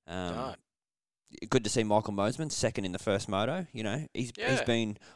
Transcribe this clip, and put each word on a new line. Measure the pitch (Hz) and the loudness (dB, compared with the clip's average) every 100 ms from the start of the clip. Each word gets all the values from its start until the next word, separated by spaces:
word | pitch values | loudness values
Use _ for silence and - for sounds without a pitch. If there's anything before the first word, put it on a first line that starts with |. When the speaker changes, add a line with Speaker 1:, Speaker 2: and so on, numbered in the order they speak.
| - | -10
Speaker 1:
Um, | 87 90 87 | -6 -4 -4
Speaker 2:
No. | 131 - _ _ _ _ _ _ _ - 113 | -6 -10 _ _ _ _ _ _ _ -12 2
Speaker 1:
good | 131 | 2
to | 107 | 2
see | 123 | 2
Michael | 107 104 107 | 4 4 4
Mosman | 98 104 117 156 | 0 0 0 -4
second | - 117 - 95 | 0 0 0 -4
in | |
the | 90 | -2
first | - 98 - | 0 0 2
moto. | 98 113 175 175 | 0 0 -2 -6
You | 107 | -6
know, | 110 123 151 | -4 -4 -4
he's, | - 120 - | -6 -6 -4
he's | |
Speaker 2:
Yeah. | 240 262 - | 0 0 2
Speaker 1:
been | 117 110 107 - | 2 2 -2 -12